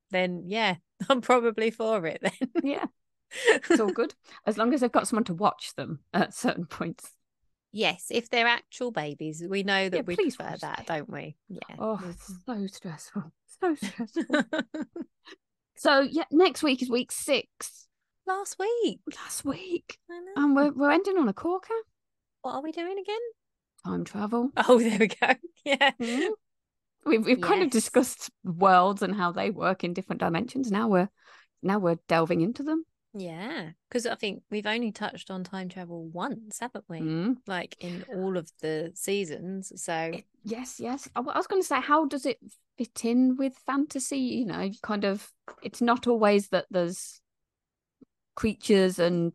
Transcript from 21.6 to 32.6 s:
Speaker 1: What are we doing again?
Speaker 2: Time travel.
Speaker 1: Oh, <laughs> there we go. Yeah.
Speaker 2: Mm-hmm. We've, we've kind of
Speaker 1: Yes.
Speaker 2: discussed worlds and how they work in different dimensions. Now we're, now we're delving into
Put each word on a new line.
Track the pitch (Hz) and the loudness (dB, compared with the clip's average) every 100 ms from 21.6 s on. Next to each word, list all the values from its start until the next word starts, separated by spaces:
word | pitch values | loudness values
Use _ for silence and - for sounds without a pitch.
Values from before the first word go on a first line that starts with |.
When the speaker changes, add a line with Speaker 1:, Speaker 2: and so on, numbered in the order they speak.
| - 453 - _ _ _ _ _ | -4 -6 -8 _ _ _ _ _
Speaker 1:
What | 254 | -10
are | 262 | -8
we | 311 | -8
doing | 330 339 392 | -6 -6 -6
again? | 381 440 480 - _ _ _ _ | -6 -6 -6 -10 _ _ _ _
Speaker 2:
Time | 180 180 | -6 -4
travel. | 170 202 208 233 262 - | -4 -6 -2 0 0 4
Speaker 1:
Oh, | - 247 | 8 8
<laughs> | |
there | 233 202 | 8 4
we | 214 | 2
go. | - 240 262 - _ 294 | 4 2 2 -2 _ -2
Yeah. | 269 269 - | 4 4 2
Speaker 2:
Mm-hmm. | 233 247 381 440 _ _ _ _ _ _ | -2 0 -2 -4 _ _ _ _ _ _
We've, | 294 220 220 | 2 4 4
we've | 254 | 4
kind | 220 381 | 4 4
of | 320 | 4
Speaker 1:
Yes. | |
Speaker 2:
discussed | 220 - 247 254 - - _ | 2 2 2 2 -2 -12 _
worlds | 190 165 190 180 190 202 | -6 4 6 8 6 2
and | 196 | -2
how | 208 175 | 0 -2
they | 180 196 | 0 -2
work | 165 170 190 | 0 0 0
in | 175 | -2
different | 180 - - | -4 -6 -2
dimensions. | 175 170 247 262 247 | 0 0 -2 -4 -2
Now | 196 226 | 0 4
we're, | 180 196 _ - - _ _ | 4 2 _ -20 -20 _ _
now | 185 208 | -2 2
we're | 175 170 - | 2 0 2
delving | 165 160 170 | 2 4 2
into | 175 247 | 0 -2